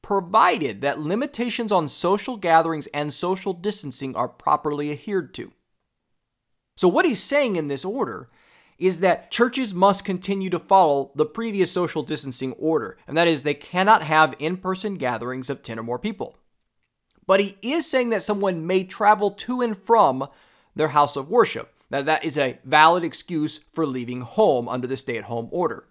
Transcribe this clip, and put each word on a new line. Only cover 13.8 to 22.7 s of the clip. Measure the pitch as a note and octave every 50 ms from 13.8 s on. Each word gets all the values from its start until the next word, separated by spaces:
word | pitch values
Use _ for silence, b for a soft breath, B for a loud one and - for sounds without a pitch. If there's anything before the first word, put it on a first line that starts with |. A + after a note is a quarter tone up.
| F#3+ G#3 G#3+ G#3 D#3+
have | C#3+ D#3+ D#3 D#3 D3 B2 -
in-person | C#3+ D#3+ F#3 F#3 - F#3 F#3+ F#3 - G#3+ G3
gatherings | D#3 C#3 B2 A#2+ A2 A#2+ B2 B2+ C3 B2+ -
of | C#3 - _
ten | - A2+ A2+
or | A2+
more | A#2 A#2+
people. | B2 - G#3+ G#3+ F#3 A#2 - _ _ _ _ _ _ _ _ _ _ _ _ _ _ _ _ _ _ _
But | - F#3+ G3
he | G#3 F#3+ - _
is | - A#3 D4 E4+ - -
saying | - C4 B3 A#3
that | A3+ F#3+ E3+
someone | - G#3 G3 G3 G3 F3+ E3 D#3+
may | E3+ F#3 F#3+ F#3
travel | F#3 - - A3 G#3 G#3+ G3+ G#3 G3
to | G3+ - - - B3+ B3
and | B3 A#3 G#3+
from | - - - A#3 A3+ F#3 C#3+ B2+ C3 C3+ b b b b b b b b b b
their | - D3+ D3+
house | C3+ D3+ D3 C#3 -
of | C#3+ C3+ D3+
worship. | G#3 B3 G#3 - - A2+ - _ _ _ _ _
Now, | C3 C#3
that | C#3 D3 D#3 D3 -
is | D#3+ C3
a | D3+ C#3 B2+ - _ _
valid | C3